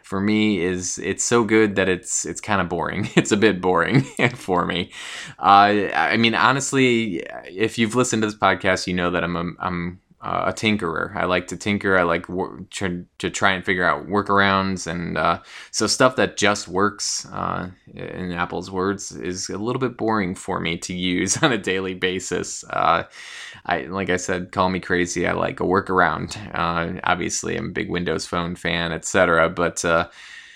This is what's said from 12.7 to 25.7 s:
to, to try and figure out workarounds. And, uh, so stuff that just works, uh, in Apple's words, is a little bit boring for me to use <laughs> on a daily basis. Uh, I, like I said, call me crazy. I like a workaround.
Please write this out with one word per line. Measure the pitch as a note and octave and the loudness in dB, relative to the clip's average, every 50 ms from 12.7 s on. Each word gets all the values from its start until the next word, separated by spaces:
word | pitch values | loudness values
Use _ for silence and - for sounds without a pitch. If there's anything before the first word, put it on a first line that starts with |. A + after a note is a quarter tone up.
to, | - - G2+ F#2 F2 F2 F2 _ _ - | -8 -6 -6 -4 -4 -6 -10 _ _ -6
to | - F2+ | -6 -6
try | - - G#2+ G2 | -2 2 2 2
and | F#2+ F#2 - | 2 2 0
figure | G#2 F#2 F2+ F2+ | -2 0 2 2
out | E2 D2 C#2+ D2+ D#2 | 2 2 0 -2 0
workarounds. | G2 G#2 G2 G2+ G2+ G2 G2 G2 G2 F#2+ F#2+ F#2+ F#2+ F2 - | 0 0 2 4 4 4 4 4 4 4 2 0 -2 -4 -4
And, | E2 E2+ F2 E2+ F2 F2 D#2+ | -6 -6 -4 -4 -4 -2 0
uh, | E2 E2+ E2+ - - - - - - - | 2 2 0 0 -4 -16 -20 -20 -16 -8
so | - - A2 | -4 -2 0
stuff | G#2 - - C3 C3 - | 0 2 4 4 4 4
that | - G2+ F2+ - | 2 0 0 2
just | - G2+ G2+ G#2 - - E2+ | 2 2 2 2 0 -4 -4
works, | F2+ F#2 G2+ G2+ G2+ - - - - - - | 0 2 2 0 0 -4 -6 -4 -4 -6 -8
uh, | - G2 F#2+ F#2 F2 F2+ F2+ F2+ F#2 F2+ _ _ - | -10 -8 -6 -6 -4 -4 -6 -6 -10 -12 _ _ -20
in | - F2 F2 E2+ D#2+ F2+ F#2 F2+ | -14 -12 -12 -10 -8 -8 -6 -6
Apple's | F2 F2 F2 - F#2 F2 F2+ F2+ | -4 -4 -4 -4 -4 -8 -8 -6
words, | F#2+ F#2 F#2 G2 G2+ F#2+ - - | -4 -2 -2 -2 -2 -4 -8 -12
is | - C#2 A1+ F2+ F2+ F#2+ - - | -12 -8 -8 -6 -6 -6 -8 -8
a | F#2 G2 | -6 -6
little | G#2+ A#2+ C3 C3 | -4 -4 -2 -2
bit | C3 A#2 A#2+ | -2 -4 -2
boring | - A2 A2 A2 G#2+ F#2+ F2 F#2+ | -2 -2 0 0 0 0 -2 -4
for | - - - F#2 F2+ | -6 -6 -4 -4 -2
me | F2 E2 E2+ F2+ | -2 -4 -4 -4
to | - - F2+ | -6 -8 -6
use | F2+ F2+ F2+ F2+ F2+ F#2 F#2 - | -2 -2 0 0 0 0 0 0
<laughs> | - | 0
on | E3 D3 | 2 0
a | A#2 G#2 | 0 0
daily | - G2 F#2+ F#2+ F#2+ F#2 F#2 | 0 -2 -2 -2 -2 -4 -4
basis. | F#2 - F#2 F#2 F#2 - - F2 E2+ E2 - - - - - | -2 -2 -2 -2 -2 -4 -4 -4 -4 -4 -6 -8 -12 -10 -4
Uh, | - - F2 E2 E2 E2 - - - - - - - - - - - - - | -2 2 2 4 4 2 0 -6 -14 -20 -18 -16 -16 -16 -16 -16 -18 -10 -4
I, | - F2 D#2 | -2 -2 -2
like | C2 D2+ F#2 G2 G2 E2+ | -2 -6 -4 -4 0 0
I | F2+ | 0
said, | F2 - - F#2 F2+ F2+ - | 0 0 -2 -4 -4 -4 -4
call | - G2+ F#2 F#2 | 0 2 2 2
me | F#2 F2+ | 2 -2
crazy. | - - F#2 F2+ F2+ F2 - F2 F2 | -2 0 0 2 2 0 0 -2 0
I | F2 | 0
like | F2 F2 F2 F2 F2 - | 0 0 -2 -4 -2 -2
a | F2 | 0
workaround. | F2 | 2